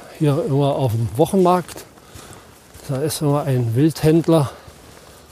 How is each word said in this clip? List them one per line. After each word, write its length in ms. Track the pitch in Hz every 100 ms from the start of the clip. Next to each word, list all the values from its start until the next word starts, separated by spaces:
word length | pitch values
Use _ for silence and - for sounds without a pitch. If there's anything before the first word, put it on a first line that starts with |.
| - -
hier 240 | 151 143 185
immer 280 | 139 139 156
auf 160 | 131
dem 180 | 113 117 110
Wochenmarkt. 680 | 165 196 180 180 - - - - - - - - - - - - -
Da 120 | 131
ist 200 | 151 -
immer 220 | 151 143
ein 320 | 143 127 117 113
Wildhändler 760 | 156 - 156 165 160 165 135 - - - - - - - -